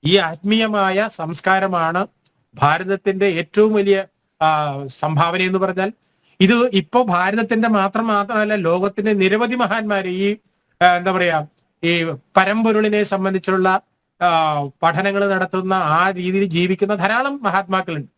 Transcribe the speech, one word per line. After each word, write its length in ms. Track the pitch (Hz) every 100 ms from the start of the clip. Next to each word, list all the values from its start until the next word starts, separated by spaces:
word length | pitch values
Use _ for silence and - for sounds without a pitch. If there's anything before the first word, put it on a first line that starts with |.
ഈ 120 | 143 190
ആത്മീയമായ 920 | 165 160 196 220 220 208 190 190 214
സംസ്കാരമാണ് 920 | - 160 165 - 190 190 180 165 175 202 _ _ _ _
ഭാരതത്തിന്റെ 720 | - 143 160 185 190 - 190 202
ഏറ്റവും 480 | 165 160 208 214
വലിയ, 300 | 214 196 196 190 _ _ _
ആ, 300 | 160 156 151 139 139
സംഭാവന 540 | - 151 156 170 180
എന്ന് 180 | 185 185
പറഞ്ഞാൽ. 340 | 185 180 190 - _ _ _ _
ഇത് 300 | 190 240 247
ഇപ്പോ 300 | 196 156 240
ഭാരതത്തിന്റെ 680 | 247 175 185 214 226 226 226
മാത്രം, 380 | 214 196 220 226
മാത്രമല്ല, 480 | 208 202 226 214
ലോകത്തിന്റെ 580 | 214 165 175 196 196 214
നിരവധി 420 | 208 190 208 240
മഹാന്മാര് 500 | 247 226 220 214 202
ഈ, 320 | 185 185 202 214 _ _ _ _
ആ, 40 | 180 180
എന്താ 160 | 180
പറയാ, 340 | 185 175 160 151 _ _ _
ഈ 200 | 165 170 165 139 _ -
പരമ്പൊരുളിനെ 680 | 190 214 226 214 214 208
സംബന്ധിച്ചുള്ള, 800 | 208 196 190 190 175 190 185 190 _ _ _ _
ആ, 400 | - 165 156 151 143 -
പഠനങ്ങൾ 460 | 165 170 196 202 202
നടത്തുന്ന, 460 | 190 185 190 190
ആ 360 | 190 165 156 185
രീതിയിൽ 340 | 185 180 190
ജീവിക്കുന്ന 500 | 196 165 180 185 196
ധാരാളം 460 | 208 185 226 277 285
മഹാത്മാക്കളുണ്ട്. 680 | 220 180 190 190 185 156 135